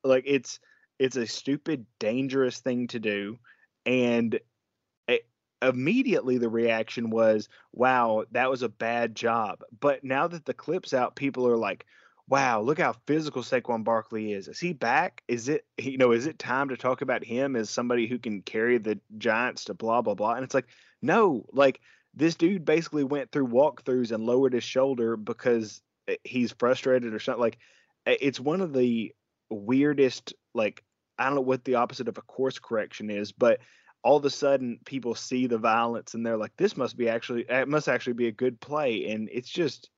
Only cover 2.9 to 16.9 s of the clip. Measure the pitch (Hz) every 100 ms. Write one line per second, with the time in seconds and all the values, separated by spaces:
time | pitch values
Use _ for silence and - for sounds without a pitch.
2.9 | 120 107 104 101 117 _ _ _ _ -
3.9 | 127 120 117 117 113 _ _ _ _ _
4.9 | _ - 120 - _ _ _ 131 127 135
5.9 | 240 139 156 123 127 117 113 117 113 110
6.9 | - 113 113 110 110 - - _ - 123
7.9 | 127 117 110 - 120 131 131 120 - 113
8.9 | 117 117 104 117 117 107 87 - 110 143
9.9 | 135 131 135 165 170 139 123 - 175 -
10.9 | 131 123 - 139 127 123 117 104 92 -
11.9 | _ _ _ - 135 135 113 117 156 143
12.9 | 110 - 151 151 131 117 127 120 117 110
13.9 | 113 110 113 107 101 71 - 139 131 120
14.9 | 135 185 - - 120 117 151 _ - 127
15.9 | 131 127 117 147 - - 127 139 123 127